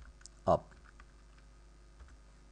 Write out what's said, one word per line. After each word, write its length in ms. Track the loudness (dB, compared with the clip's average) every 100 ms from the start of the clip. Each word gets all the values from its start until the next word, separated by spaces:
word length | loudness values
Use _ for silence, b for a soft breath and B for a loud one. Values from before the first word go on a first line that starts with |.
| -12 -14 -16 4 10
أب. 120 | 10 8 -14 -16 -16 -16 -16 -18 -18 -18 -18 -18 -18 -16 -16 -14 -16 -18 -18 -18